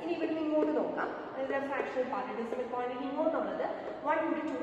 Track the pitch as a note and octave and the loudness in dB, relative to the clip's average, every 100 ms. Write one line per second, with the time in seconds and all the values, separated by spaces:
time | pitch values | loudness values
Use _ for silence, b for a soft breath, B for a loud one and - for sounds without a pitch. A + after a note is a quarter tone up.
0 | D#4+ E4 D#4+ D#4+ D4+ D4+ D4+ - - - | -2 0 0 0 2 4 4 4 2 0
1 | - - - C4 C4+ C4+ C4+ C4 - C4 | -2 -4 -6 -4 -2 0 0 -2 0 0
2 | A#3+ C4 A3 G#3+ A3+ - A#3 B3 B3 C4 | 0 0 -2 -4 -2 -2 -2 -2 -2 -2
3 | C4+ D4 D#4+ - - - - - - - | -2 2 2 2 0 0 -2 -4 -6 -4
4 | C#4+ D#4+ E4 D4+ D4+ C4 | 0 2 2 0 -2 -2